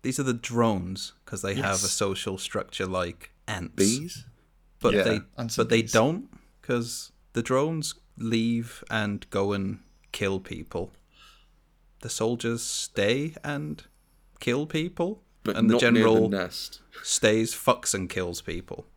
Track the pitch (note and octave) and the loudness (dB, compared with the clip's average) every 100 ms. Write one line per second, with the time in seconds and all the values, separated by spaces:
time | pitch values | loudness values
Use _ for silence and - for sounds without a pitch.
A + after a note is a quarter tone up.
0 | - C3 C3 A#2+ - A#2+ A2+ G2 F2+ F#2+ | -4 -2 -2 -2 -2 2 2 2 -4 -8
1 | - _ - G2+ G2 G2 G#2 F#2+ G2 - | -10 _ -12 -6 -4 -2 0 0 0 0
2 | G2+ F#2+ - F#2+ - G#2 - - F#2+ F#2 | -2 -2 -4 -6 -6 -6 -6 -6 -4 -2
3 | F2 - - _ - G2+ F2+ - G2+ B2+ | -4 -8 -20 _ -10 -8 -8 2 2 2
4 | E3+ - - _ _ _ _ _ A#2 G2+ | -6 -12 -18 _ _ _ _ _ 2 4
5 | G#2 G#2+ - - A#2 - A2+ A#2 A2 A2+ | 4 0 -4 -8 -4 0 4 4 4 4
6 | B2+ F3 C4+ - _ _ - B2 A#2 - | 4 0 -8 -20 _ _ -2 -2 -2 -8
7 | - _ _ A#2 A2+ C3 D3+ E3 D3+ - | -12 _ _ -4 0 2 2 -2 -6 -10
8 | _ - A2+ A2+ A2+ A#2 A2+ - - A2 | _ -8 0 2 2 0 -4 -14 -4 -2
9 | G#2 G2+ - G2 G2 G2+ G2 G2 _ _ | -2 -4 -4 0 0 0 -2 -6 _ _
10 | _ - G2 F#2+ F#2+ - - F2 F#2+ - | _ -4 -2 -2 -6 -12 -8 -8 -8 -12
11 | _ _ - _ _ _ _ _ _ _ | _ _ -20 _ _ _ _ _ _ _
12 | - - A2+ A#2+ A#2 A#2 - - - - | -10 -2 -2 0 -2 -2 -4 -6 -4 0
13 | G2+ C3 D#3 D#3 D3 C#3+ D3+ D3+ - _ | 2 2 -2 -8 -8 -6 -8 -10 -14 _
14 | _ _ _ _ - B2+ D3+ D#3 E3+ - | _ _ _ _ -2 -2 -2 -4 -4 -2
15 | F3 G#3+ _ _ - G2+ A2 A#2 A#2+ A#2 | -4 -4 _ _ -4 2 6 6 6 8
16 | A2+ A2 A2 G2 F2+ - - - _ - | 8 6 4 0 -2 -6 -12 -14 _ -12
17 | - - G#2+ A2 A2+ - - B2 - G2 | -4 2 4 4 2 0 2 2 0 -2
18 | F#2 - F2+ F2 - E2+ - - - | -2 -4 -4 -6 -8 -10 -10 -14 -14